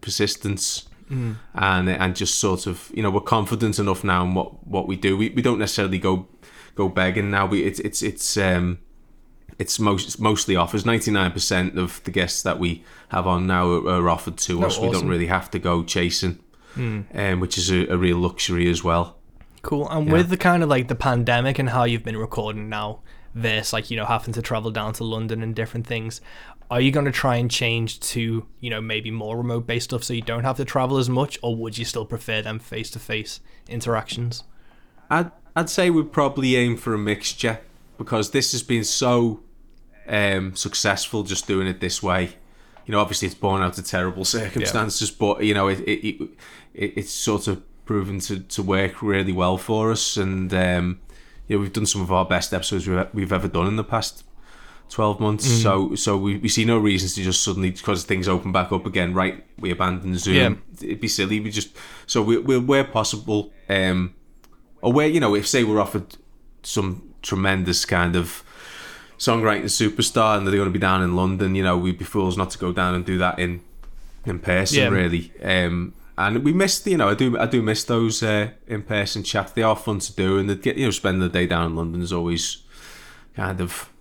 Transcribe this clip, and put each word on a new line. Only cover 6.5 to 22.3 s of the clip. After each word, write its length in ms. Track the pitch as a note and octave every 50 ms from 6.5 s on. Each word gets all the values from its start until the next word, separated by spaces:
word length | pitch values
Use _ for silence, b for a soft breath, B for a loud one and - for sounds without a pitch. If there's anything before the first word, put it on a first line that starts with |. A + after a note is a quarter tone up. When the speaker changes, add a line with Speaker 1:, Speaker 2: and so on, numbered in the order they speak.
| B B B B B
Speaker 1:
go 120 | - G2+
begging 420 | F#2+ F2+ G2 F#2 F#2 F#2 A2 G2+ G2+
now. 160 | G2+ G2 G2
We, 180 | F#2 G2+ G2 C#2
it's, 160 | G2 F#2+ -
it's, 200 | - G2+ - -
it's, 360 | - G#2+ F#2 - - - -
um, 420 | G#2 G2 F#2+ F2+ F2+ F2+ F2 F2 - - - - - - - - - - - - - - - - -
it's 200 | F#2+ - - -
most, 280 | A2 G#2 G2+ F#2 -
it's 100 | - -
mostly 380 | - A2 G#2+ G#2+ G2+ - - F#2+
offers. 300 | F2+ E2+ E2+ - G#2+ F#2+
Ninety-nine 460 | A#2 A#2 A2 - A#2 G#2+ G2+ F#2+ F2+
percent 460 | F2 G2 - - G2+ F2+ F#2 F2+ -
of 240 | F2+ F#2 F2 - - -
the 40 | -
guests 300 | F2+ G2 F2+ E2+ - - -
that 140 | F#2 D#2+
we 260 | - F2+ F2 E2 - B B B B B B
have 180 | - F#2+ F2+
on 180 | F#2 F2+ F2 F#2
now 220 | F#2 F#2 F2+ F2+ F2
are, 180 | F2 E2+ - -
are 200 | F2+ F2+ F2 F2
offered 280 | E2 E2 - - F2
to 260 | - - - F2+ E2+ F#2
Speaker 2:
Oh, 40 |
Speaker 1:
us. 100 | F#2 - -
We 60 | A2+
don't 80 | A#2 A#2
Speaker 2:
awesome. 120 | F#2 F2+ F#2
Speaker 1:
really 180 | F2+ F2 F2
have 240 | E2+ F#2 F#2 F2+ -
to 80 | - F#2+
go 240 | E2+ F2+ F2 E2+ E2+
chasing, 560 | - - F#2+ F2 F2 - - - F2+ E2+ - _ - B B B B B
Speaker 2:
Mm. 260 | B B2 A#2 A2 G#2 G2 - - F#2 G2+ G2 F#2
Speaker 1:
um, 60 | F2+
which 160 | F#2 F2+ -
is 120 | - F2 E2+
a, 160 | F#2 F2+ F2+
a 100 | - F2+
real 200 | F2+ F2+ F2+ F2
luxury 520 | F2 F2 F2 - - - - F2+ F2 F2 F2
as 120 | F2 E2 -
well. 340 | F2 E2 E2+ E2+ - - - - - - - - - - -
Speaker 2:
Cool. 260 | - - D3+ C#3+ D3 D3+
And 180 | D#3 D#3+ D3+
Speaker 1:
Yeah. 60 | D3+ D#3
Speaker 2:
with 160 | E3+ F3+ F3
the 80 | F#3
kind 260 | F3+ - F3+ F3 F3 E3
of, 60 | D3
like, 180 | C#3+ B2+ B2
the 80 | A#2+ C3
pandemic 640 | A#2 - C#3+ B2 A#2+ A#2+ A#2+ A#2+ A#2+ B2 C3+ C3 -
and 100 | C3+ B2+
how 140 | A2+ B2+ A#2+
you've 200 | A#2+ A#2 A2+ A2
been 120 | A#2 A2
recording 520 | A2 A2 A2